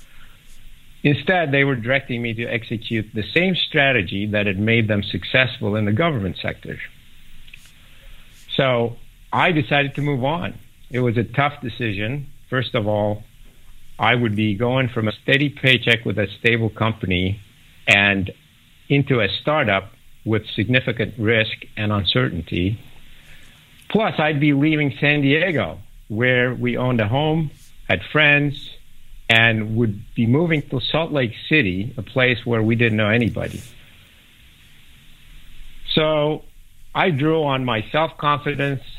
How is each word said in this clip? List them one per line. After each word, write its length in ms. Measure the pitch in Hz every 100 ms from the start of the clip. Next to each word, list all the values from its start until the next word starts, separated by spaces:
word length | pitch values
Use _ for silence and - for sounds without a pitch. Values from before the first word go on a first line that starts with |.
| - - - - - - - - - -
Instead, 500 | 147 143 - 185 156
they 120 | 139
were 120 | 139 131
directing 460 | 110 135 - 120
me 100 | 120
to 100 | 113 117
execute 600 | 120 117 110 - 113 107
the 80 | 110 101
same 200 | 165 185
strategy 720 | 175 - 151 139 123 90 98 104
that 200 | 104 104
had 120 | 95
made 300 | 107 117 110
them 140 | 104
successful 760 | 98 104 - 131 127 - 107 107
in 80 |
the 80 | 104
government 440 | 110 170 131 95 -
sector. 400 | 92 - - - - - - - - - - - - - - - - - - - - -
So 400 | 135 120 117 117 - - -
I 200 | 113 165
decided 420 | 156 - 143 139 139
to 60 |
move 220 | 143 135
on. 300 | 131 170 - - - - -
It 100 | 123
was 160 | 123 113
a 60 |
tough 380 | 117 - 143 -
decision. 680 | 117 - 117 98 107 143 139 - -
First 260 | 127 123
of 140 | 123 104
all, 340 | 104 104 104 - - - - - - - -
I 160 | 110 120
would 180 | 117
be 200 | 104 107
going 340 | 98 120 131 127
from 180 | 117 107
a 60 |
steady 360 | - - 139 147
paycheck 560 | 139 131 123 120 117
with 140 | 117 101
a 100 | 98 -
stable 300 | 117 117 110
company 720 | - 110 110 92 90 95 98 - - - - -
and 460 | 101 101 98 95 - _ _ _ - -
into 320 | 143 139 127
a 80 | 98
startup 640 | - - 151 120 98 95 - - -
with 220 | - 110 -
significant 600 | - 110 127 127 117 107 110
risk 340 | 107 113 110 - - -
and 160 | 107
uncertainty. 880 | 104 90 123 - 87 78 87 92 110 - - - - - - - - - - -
Plus, 280 | 202 208 147
I'd 220 | 156 147
be 140 | 151
leaving 420 | 139 156 151 143 -
San 200 | 147 147
Diego, 580 | 139 151 185 143 85 80 - - -
where 460 | 107 127 123 123
we 220 | 117 120 120
owned 240 | 127 120
a 60 | 104
home, 440 | 131 156 160 151 - - - -
had 120 | 95 -
friends, 600 | 147 151 143 147 139 - - - - - - -
and 480 | 113 113 110 107 113
would 240 | 117 101 -
be 100 | -
moving 380 | 117 135 170 156 139
to 120 | 135
Salt 300 | - 147 165
Lake 240 | 143 120 - -
City, 440 | 156 104 90 113 -
a 60 |
place 440 | 104 131 123 120 123
where 160 | 113
we 140 | 107 117
didn't 200 | 120 110
know 120 | 104
anybody. 520 | 117 110 - 85 - - - - - - - _ - - - - - - - - - - - - - - - -
So 500 | 160 156 156 147 151 - - - - -
I 160 | 151 180
drew 320 | 135 151 160
on 220 | 143 131
my 200 | 127 110 -
self-confidence, 920 | 151 160 - 147 143 147 139 143 135 -